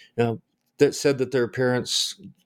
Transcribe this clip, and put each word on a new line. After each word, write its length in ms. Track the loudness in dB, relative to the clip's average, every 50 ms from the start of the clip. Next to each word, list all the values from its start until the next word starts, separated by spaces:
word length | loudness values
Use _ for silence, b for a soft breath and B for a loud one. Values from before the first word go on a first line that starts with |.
| b b b
you 80 | -2 -2
know, 180 | -2 -2 -6 _ _ _ _ _ _ _
that 160 | 2 2 2 2
said 240 | 2 0 0 0
that 140 | 0 -2 -2
their 160 | 0 0 0
parents 720 | 0 0 0 0 0 0 0 -2 -2 -4 -4 -4 -4 -6 -12 -18 -20 -20 _ _